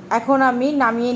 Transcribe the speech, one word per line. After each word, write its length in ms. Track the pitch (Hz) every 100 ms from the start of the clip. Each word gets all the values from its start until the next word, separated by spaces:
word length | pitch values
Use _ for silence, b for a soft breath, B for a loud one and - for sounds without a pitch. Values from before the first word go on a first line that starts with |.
| - 226
এখন 200 | 233 269 262
আমি 180 | 240 277 285
নামিয়ে 280 | 233 233 247